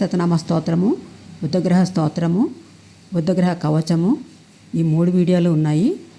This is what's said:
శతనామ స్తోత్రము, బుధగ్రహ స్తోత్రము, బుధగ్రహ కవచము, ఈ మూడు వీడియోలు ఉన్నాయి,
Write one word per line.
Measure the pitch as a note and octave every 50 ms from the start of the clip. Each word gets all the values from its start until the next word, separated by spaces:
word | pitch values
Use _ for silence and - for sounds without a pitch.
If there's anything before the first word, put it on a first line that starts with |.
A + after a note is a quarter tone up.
శతనామ | G3 F3 - F3 F3 F3 E3+ D#3+
స్తోత్రము, | - - E3+ E3 D#3+ F3 E3 E3+ F3+ A3+ E4+ - - - - - - - - -
బుధగ్రహ | - C#3+ E3 F#3 D#3+ F3+ F3 F#3 F#3 -
స్తోత్రము, | - E3 D#3 D3+ - E3+ E3+ E3 E3+ F#3+ C4+ - - - - - - - - - - - - - F#3
బుధగ్రహ | E3+ D#3+ F3+ F3+ F#3 F3+ F3+ F3 F3 -
కవచము, | D3+ D3+ D#3+ D#3+ - E3+ E3 E3+ F#3+ C#4 - - - - - - - - - - - - -
ఈ | E3 D#3+
మూడు | D#3 D#3+ E3+ F3 F3+ F3+
వీడియోలు | F3+ F3 F3+ F3 E3+ F3 E3
ఉన్నాయి, | D#3 D#3 D3+ D3+ D3+ F#3+ C#4 G4+ - - - -